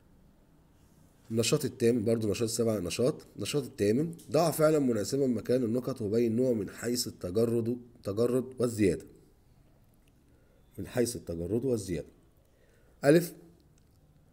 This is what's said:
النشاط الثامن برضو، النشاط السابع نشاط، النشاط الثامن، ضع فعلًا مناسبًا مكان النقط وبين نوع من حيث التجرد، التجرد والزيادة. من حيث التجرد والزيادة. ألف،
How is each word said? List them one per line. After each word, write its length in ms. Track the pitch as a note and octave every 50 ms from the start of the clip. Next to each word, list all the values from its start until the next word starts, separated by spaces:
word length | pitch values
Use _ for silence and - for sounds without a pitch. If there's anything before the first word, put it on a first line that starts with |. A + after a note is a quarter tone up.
| _ _ - - - - _ _ _ _ _ _ _ _ _ _ - _ _ - - _ _ _ _ -
النشاط 340 | A2+ A2+ A2+ - D3+ C#3+ -
الثامن 400 | A#2+ - - A#2+ A2+ B2 A#2 G2+
برضو، 220 | A#2 A#2 A#2+ A2
النشاط 220 | G#2 F#2 F#2 A#2 A2
السابع 300 | A2+ - A2+ A2+ A2 G2+
نشاط، 460 | F2 E2+ - - A#2 D3 D#3 - - - -
النشاط 280 | - G2+ - - D3 B2
الثامن، 500 | - - - G2+ G#2 A2 C#3+ E3 E3 - - - -
ضع 200 | - D3+ E3+ D#3+
فعلًا 280 | - D#3 D3+ D#3 D#3 D3
مناسبًا 480 | C#3 B2 A2+ G#2+ F#2+ - C3+ C#3 C#3
مكان 360 | B2+ A#2 G#2 - - B2 C3 B2
النقط 380 | G#2+ A#2 B2+ B2 C3+ B2+ -
وبين 340 | A2 F#2+ G#2+ A#2+ A#2+ A2+ A2
نوع 180 | A#2+ B2+ C3 A#2
من 160 | G#2+ F#2 -
حيث 380 | - - A2+ A#2+ B2 B2 -
التجرد، 680 | A2 E2 - - F2+ F2+ A2 A#2+ A2+ A#2 A#2 A2 A#2 B2 B2 - - -
التجرد 580 | - - G2+ F#2+ A2 A#2+ B2 A#2+ C3 A#2 - - -
والزيادة. 460 | C#3 B2 G#2+ G#2 G#2 F2+ D#2 - - - - - - _ _ _ _ _ _ - _ _ _ _ _ _ _ _ _ _ _ _ _ _ _ _ _ _ _ _ _ _ -
من 100 | - F2+
حيث 280 | - - B2+ A#2+ A#2 -
التجرد 500 | E2+ - - E2+ E2 E2+ F2 G#2+ A#2+ C3
والزيادة. 420 | C3 A#2+ A2 F#2+ F#2+ - - - - - _ _ _ _ _ _ _ _ _ _ _ _ _ _ _ _ _ -
ألف، 280 | C#3+ D#3 E3+ E3 - - - - - - _ _ _ _ _ _ _ _ _ _ _ _ _ _ _